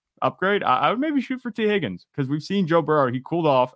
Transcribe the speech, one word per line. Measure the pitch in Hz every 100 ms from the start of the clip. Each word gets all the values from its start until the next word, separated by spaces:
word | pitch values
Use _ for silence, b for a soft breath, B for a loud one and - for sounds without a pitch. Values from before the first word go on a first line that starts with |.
| _ _
upgrade, | 131 - 185 202
I, | - 127
I | 147
would | 220
maybe | 311 294
shoot | 247 254
for | 240
T | 214 214
Higgins, | 208 123 90 _ -
'cause | 131
we've | 151
seen | - 196 165
Joe | 170
Burrow, | 156 156 127
he | 127
cooled | - 170 156
off | 131 131